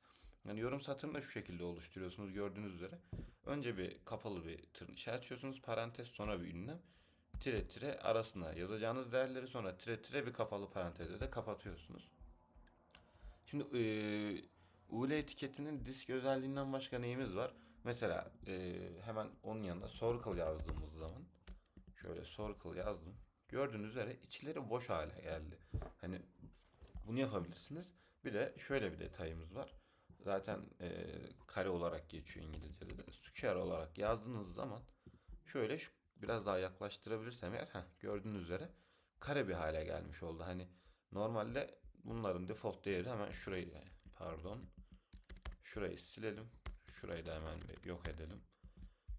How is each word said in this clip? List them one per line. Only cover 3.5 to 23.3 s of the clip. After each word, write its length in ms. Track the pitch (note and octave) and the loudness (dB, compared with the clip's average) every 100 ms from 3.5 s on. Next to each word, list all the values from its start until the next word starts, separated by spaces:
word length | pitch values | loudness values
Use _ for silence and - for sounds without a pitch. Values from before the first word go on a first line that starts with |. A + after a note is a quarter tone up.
| C#3+ A#2+ G2 | 0 2 2
bir 280 | F2+ - - | -2 -2 -4
kapalı 400 | A2 A2+ F#2 E2 | -2 -2 -2 -4
bir 180 | E2 - | -8 -10
tırn-, 220 | - F2 F#2 | -12 -10 -6
şey 180 | - | -2
açıyorsunuz, 480 | B2 B2 B2+ C3+ C3 | -2 -2 -4 -4 -4
parantez, 460 | B2+ A2+ A#2+ A#2+ A#2+ | 0 2 2 -2 -8
sonra 340 | - G#2 F#2+ | -2 2 2
bir 120 | E2+ | 0
ünlem. 280 | E2 G#2+ E3+ - - - - _ - | -2 -4 -6 -10 -20 -20 -20 _ -2
Tire 280 | C#3 A2 F#2+ | 2 2 2
tire 320 | - C#3+ - | -2 -2 2
arasına 540 | F#2+ A2+ A2+ G2 D#2+ | 6 6 6 0 -2
yazacağınız 580 | D#2+ F#2 A2 A2+ B2+ B2+ | 0 0 2 2 2 4
değerleri 360 | B2+ C3 C3 B2+ | 4 4 2 -2
sonra 300 | B2 G2 F2+ | 0 -2 -2
tire 240 | A#2 A2 | -2 -2
tire 260 | - C#3+ B2 | 0 0 0
bir 60 | |
kapalı 360 | A#2+ G#2+ G2+ G2 | 2 0 2 0
parantezle 500 | G2 F2 E2 E2+ F#2+ | 0 -2 -2 -4 -2
de 100 | C3 | 0
kapatıyorsunuz. 840 | A#2+ A2 G2+ G#2 D#2+ - - - - - - - - - - - - - - - - - | 0 -2 -2 -4 -6 -8 -12 -14 -16 -18 -18 -20 -20 -20 -20 -20 -20 -20 -16 -16 -16 -4
Şimdi, 320 | C#3+ - B2 | -2 2 6
e, 40 | A2 G#2+ G#2+ G#2 G#2 F#2 - - - - - | 6 6 4 4 4 0 -4 -18 -20 -20 -4
U 200 | A2+ C3 | 2 4
L 20 | |
etiketinin 720 | D3+ D3 - C3+ C#3 D3 D3 A#2 | 4 2 -2 -4 -2 -2 -2 -2
disk 240 | C3 - | -4 0
özelliğinden 640 | C3 C3 C3+ C3 C#3 C3+ | 4 6 6 4 2 2
başka 260 | C3+ C3+ B2 | 2 2 2
neyimiz 360 | A#2+ B2 B2 F#2 | 2 2 2 2
var? 180 | B2+ - - - | 2 -2 -18 -6
Mesela, 480 | A#2+ A#2+ G#2+ E2+ - - - | -2 2 4 4 0 -8 -2
e, 300 | F#2 F2+ F2+ F2+ F2 | 0 0 0 -4 -6
hemen 280 | G#2+ A2 G#2 - | -2 0 0 -4
onun 200 | G#2 A2 | -2 0
yanına 240 | G2+ F2 G#2+ | 0 0 -2
circle 520 | - A#2 A#2+ A#2 F2 | 2 4 4 2 4
yazdığımız 540 | D#2+ D#2 - D#2 D2+ | 4 2 0 0 -2
zaman, 300 | D#2+ D#2+ - - - - - _ - - - | -4 -6 -6 -12 -16 -14 -14 _ -18 -16 -10
şöyle 280 | - E2+ | -6 -4
circle 560 | - - G#2+ G2 F2 E2+ | -4 -2 -2 -2 -4 0
yazdım. 360 | G#2 F2+ D#2+ G#2+ - | 0 0 -4 -12 -16